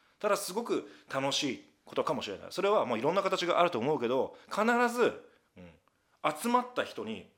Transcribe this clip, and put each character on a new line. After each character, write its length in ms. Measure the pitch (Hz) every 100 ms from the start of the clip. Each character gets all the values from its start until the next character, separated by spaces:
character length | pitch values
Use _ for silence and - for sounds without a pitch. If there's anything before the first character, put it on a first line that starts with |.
| _ _
た 100 | 208
だ 80 | 196
す 160 | -
ご 100 | 190
く 220 | 226 160 - - -
楽 220 | 139 135
し 100 | 131 143
い 100 | 107 - _ -
こ 80 |
と 100 | -
か 80 | 127
も 80 | 131
し 100 | 107
れ 60 | 90
な 80 |
い。 20 | 90
そ 100 | -
れ 80 | 196
は 160 | 208
も 120 | 120 113
う 20 |
い 40 |
ろ 100 | 139
ん 20 |
な 80 | 190
形 240 | 185 190 170
が 140 | -
あ 40 |
る 60 | 175
と 80 | 117
思 160 | 127
う 40 | 151
け 100 | 120
ど、 280 | 131 101 - -
必 120 | - 220 240 240
ず、 300 | 240 214 - - _ _ -
う 40 |
ん、 120 | 87 - _ _ _ _ 151 151
集 100 | 233
ま 120 | 247
っ 60 | 240
た 100 | 143
人 220 | - - 107
に 200 | 101 -